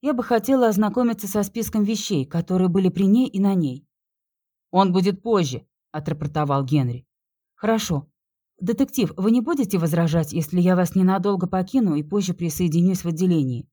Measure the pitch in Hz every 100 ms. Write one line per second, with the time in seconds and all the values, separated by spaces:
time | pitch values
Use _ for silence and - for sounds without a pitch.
0 | 269 254 233 233 214 269 233 202 214 208
1 | 240 226 196 208 202 226 220 220 208 214
2 | - 180 131 165 175 185 185 175 185 180
3 | 190 220 254 196 196 190 151 127 _ _
4 | _ _ _ _ _ _ _ 180 190 180
5 | 185 196 233 214 151 127 _ _ _ 151
6 | 151 151 151 151 147 139 131 147 123 120
7 | _ _ _ _ _ _ 214 226 220 156
8 | - _ _ _ _ _ 180 233 269 -
9 | 196 - 196 240 233 311 240 190 165 165
10 | 170 165 151 165 156 180 175 180 175 190
11 | 185 190 196 196 175 185 185 262 208 147
12 | 151 202 190 175 175 - 180 160 180 185
13 | 170 165 185 170 131 120 -